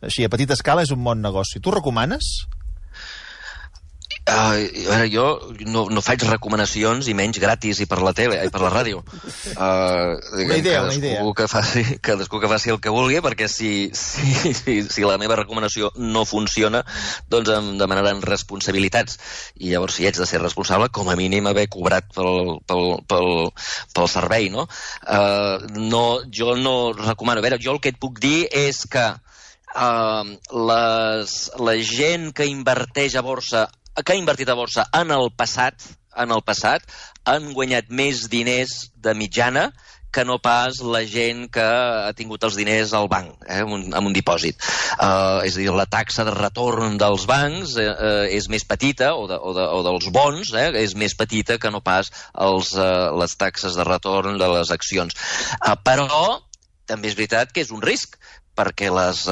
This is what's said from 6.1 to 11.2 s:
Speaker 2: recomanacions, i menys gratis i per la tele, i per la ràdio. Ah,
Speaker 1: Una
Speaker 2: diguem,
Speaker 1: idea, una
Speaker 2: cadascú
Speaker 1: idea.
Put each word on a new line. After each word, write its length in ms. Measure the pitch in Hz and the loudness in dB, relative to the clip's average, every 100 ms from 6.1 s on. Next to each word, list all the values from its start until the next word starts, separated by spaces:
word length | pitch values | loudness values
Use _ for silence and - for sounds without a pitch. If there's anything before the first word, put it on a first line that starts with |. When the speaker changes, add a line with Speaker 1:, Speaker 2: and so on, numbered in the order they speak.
| 127 | 0
Speaker 2:
recomanacions, 840 | 113 110 107 107 101 107 110 120 135 | 2 0 0 0 0 0 0 0 0
i 20 | 101 | 0
menys 240 | 101 110 | 0 0
gratis 380 | 98 113 110 101 | 2 2 0 -2
i 40 | 101 | -2
per 60 | 92 | 2
la 140 | 95 95 | 2 2
tele, 220 | 120 95 92 | 2 2 0
i 60 | |
per 80 | 95 | 0
la 60 | 92 | 2
ràdio. 300 | 98 120 95 - - - - - - | 2 0 -4 -10 -16 -14 -12 -12 -2
Ah, 560 | 95 92 92 90 87 80 | 2 2 2 2 0 -2
Speaker 1:
Una 220 | - 101 | -6 -4
Speaker 2:
diguem, 240 | - - | 0 2
Speaker 1:
idea, 220 | 165 156 127 | 4 2 2
una 80 | |
Speaker 2:
cadascú 60 | 139 | -2
Speaker 1:
idea. 320 | 143 113 | -2 0